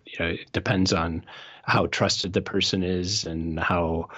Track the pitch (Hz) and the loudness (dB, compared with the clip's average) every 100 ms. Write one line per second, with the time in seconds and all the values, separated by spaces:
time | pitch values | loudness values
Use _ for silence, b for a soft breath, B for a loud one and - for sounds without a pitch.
0 | - - 85 - - - - 92 92 92 | -8 -4 -4 -4 -4 -4 0 2 4 2
1 | 85 80 - B B B - - 90 - | 0 -4 -8 B B B 0 2 2 2
2 | 98 - 98 95 - 98 - 95 90 92 | 2 2 0 -2 0 0 2 2 2 0
3 | 90 104 92 82 82 80 - 90 82 82 | 0 -2 -2 -4 -2 -2 0 2 2 0
4 | 82 | -4